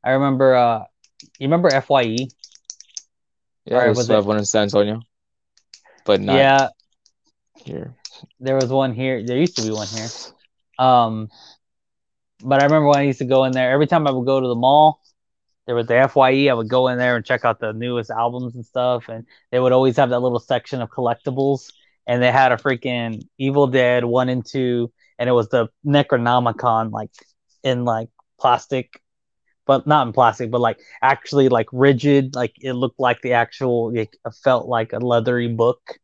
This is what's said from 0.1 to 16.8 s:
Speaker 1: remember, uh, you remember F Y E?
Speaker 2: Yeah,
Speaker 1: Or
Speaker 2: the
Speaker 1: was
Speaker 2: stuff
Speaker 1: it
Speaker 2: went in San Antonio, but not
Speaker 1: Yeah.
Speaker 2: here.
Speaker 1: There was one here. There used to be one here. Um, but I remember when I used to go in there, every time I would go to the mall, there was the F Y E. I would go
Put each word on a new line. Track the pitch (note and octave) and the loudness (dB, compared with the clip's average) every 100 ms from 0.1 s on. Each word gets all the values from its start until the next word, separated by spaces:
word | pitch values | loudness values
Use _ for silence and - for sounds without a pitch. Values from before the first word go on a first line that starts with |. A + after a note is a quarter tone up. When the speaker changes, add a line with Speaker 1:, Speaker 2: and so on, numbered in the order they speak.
Speaker 1:
remember, | C3+ C#3 C3+ C3+ | 0 0 2 4
uh, | B2+ A#2+ A2 - _ _ _ - _ | 4 2 0 -8 _ _ _ -20 _
you | C#3 | -2
remember | E3+ F3 | 2 2
F | C3+ - | 0 2
Y | C#3 | 0
E? | A#2 A2+ C3 _ - _ - - _ - _ _ _ _ _ _ | 2 -4 -6 _ -20 _ -20 -20 _ -20 _ _ _ _ _ _
Speaker 2:
Yeah, | - A#2+ | -4 0
Speaker 1:
Or | |
Speaker 2:
the | A#2+ A2+ | 2 0
Speaker 1:
was | |
Speaker 2:
stuff | A#2 A2 | 2 0
Speaker 1:
it | G2+ | 2
Speaker 2:
went | G#2+ | -2
in | |
San | G#2 A2 | 0 -2
Antonio, | G2+ G#2 G#2 A2 A2+ _ _ _ _ _ _ - _ _ | 0 0 0 -4 -12 _ _ _ _ _ _ -20 _ _
but | - G3 | 0 0
not | G2+ | 2
Speaker 1:
Yeah. | C3+ C3+ C#3 C3+ _ _ _ _ _ _ _ _ | 4 4 4 0 _ _ _ _ _ _ _ _
Speaker 2:
here. | _ - C#2+ - B2 - - - _ | _ -14 -14 -14 -18 -20 -20 -20 _
Speaker 1:
There | C3 | -4
was | C3+ B2 | -2 0
one | C3+ C3+ | 0 -2
here. | A2+ C3 B2+ | -4 -4 -4
There | A#2 B2 | -4 -2
used | E3+ - | -2 -2
to | |
be | A2 | -6
one | G#2+ G2+ | -6 -8
here. | A2 A2+ - - _ _ _ _ - | -10 -12 -14 -20 _ _ _ _ -2
Um, | B2+ B2 A#2 A2 G#2+ _ - _ _ _ _ _ _ _ _ _ | 2 4 2 -4 -10 _ -20 _ _ _ _ _ _ _ _ _
but | C3 C#3 | -2 2
I | |
remember | C#3+ D#3 D3 | 4 4 4
when | C#3+ | 2
I | |
used | C#3+ C3 | 0 -2
to | |
go | B2+ C3 | 0 2
in | C3 | 2
there, | B2+ B2+ | 0 0
every | C3+ D3+ | 2 2
time | E3+ C#3+ | 2 0
I | |
would | C3 | -2
go | B2 C3+ | 0 0
to | B2+ | -2
the | |
mall, | A#2 B2+ D3 D#3 D3+ _ _ _ _ _ _ | 0 2 6 4 2 _ _ _ _ _ _
there | - | -6
was | A#2+ A#2 | -4 2
the | A#2+ | 2
F | C3+ | 4
Y | C#3+ C3 | 4 2
E. | C3+ C#3 | 4 2
I | |
would | A#2+ A2 | 0 0
go | B2+ | 0